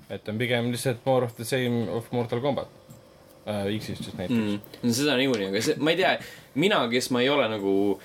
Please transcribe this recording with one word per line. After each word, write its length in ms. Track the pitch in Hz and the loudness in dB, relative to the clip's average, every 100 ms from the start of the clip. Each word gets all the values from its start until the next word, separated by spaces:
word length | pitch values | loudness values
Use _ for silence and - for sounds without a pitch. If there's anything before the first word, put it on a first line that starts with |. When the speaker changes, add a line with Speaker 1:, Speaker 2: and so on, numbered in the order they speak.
| - | -6
Speaker 1:
Et 180 | 101 - | -10 -6
on 100 | 110 | -4
pigem 320 | 120 120 120 | -2 0 -2
lihtsalt 340 | 120 135 117 | -2 -2 -2
more 220 | 139 127 120 | 2 2 0
of 80 | 117 | -4
the 80 | |
same 440 | 113 131 123 117 98 | -4 0 0 0 -2
of 180 | 110 113 | -4 -4
Mortal 300 | 123 113 120 | -4 -2 -2
Kombat. 280 | 139 110 - - - - - - - - | -2 -2 -6 -12 -20 -20 -20 -20 -20 -12
Äh, 260 | 107 104 98 | -6 -4 -2
X-ist 300 | 107 107 92 | -2 -4 -8
siis 100 | - | -8
näiteks. 240 | 104 110 117 | -6 -2 0
Speaker 2:
Mm. 220 | 104 101 - - | 0 -2 -8 -4
No 120 | 120 | 0
seda 220 | 117 147 123 | 2 2 2
niikuinii, 300 | 135 113 98 | 2 0 0
aga 120 | 101 | 0
see, 120 | 131 135 | 0 0
ma 140 | 151 | 2
ei 80 | 170 | 2
tea, 140 | 170 120 - - - | 2 0 -4 -18 -6
mina, 260 | 131 190 185 117 | 0 2 4 2
kes 240 | 123 123 | 0 0
ma 120 | 123 | 2
ei 80 | 131 | 2
ole 180 | 143 113 | 2 2
nagu 220 | 110 98 98 101 95 | 0 2 4 2 0